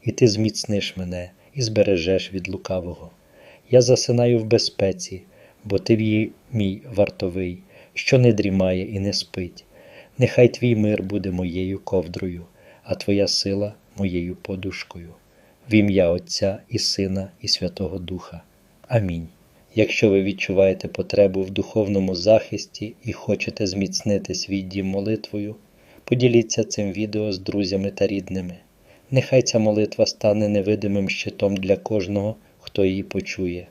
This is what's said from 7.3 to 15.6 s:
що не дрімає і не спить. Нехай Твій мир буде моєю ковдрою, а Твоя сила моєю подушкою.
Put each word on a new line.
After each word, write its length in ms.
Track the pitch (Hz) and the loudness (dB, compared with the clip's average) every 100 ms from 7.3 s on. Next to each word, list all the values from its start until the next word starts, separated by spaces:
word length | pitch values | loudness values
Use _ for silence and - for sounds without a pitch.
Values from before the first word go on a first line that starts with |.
| 90 92 90 - - - | -2 -6 -8 -16 -20 -14
що 240 | - - 131 | -8 2 4
не 140 | 123 | 6
дрімає 640 | 107 98 95 95 92 95 | 4 2 2 2 0 -4
і 60 | 101 | -4
не 120 | 98 | -4
спить. 520 | 92 - - 90 - _ - - - - - | -4 -8 -8 -8 -10 _ -20 -20 -20 -20 0
Нехай 300 | 123 - 123 | 0 6 4
Твій 280 | - 123 110 | 4 0 2
мир 260 | 107 107 | 2 0
буде 280 | 95 104 95 | -2 -4 -4
моєю 480 | 90 90 87 92 95 | -4 -4 -4 -4 -6
ковдрою, 680 | - 95 85 87 92 87 85 _ - - | -2 -2 -2 -6 -8 -8 -14 _ -20 -20
а 120 | - | -10
Твоя 340 | 101 - 101 95 | -6 0 2 2
сила 460 | - 101 98 104 104 _ - | 0 -2 -2 -4 -8 _ -4
моєю 400 | 98 87 87 90 | -2 -2 -4 -8
подушкою. 720 | - 95 95 - - 90 85 - _ _ _ _ | -8 -8 -8 -10 -14 -16 -18 -20 _ _ _ _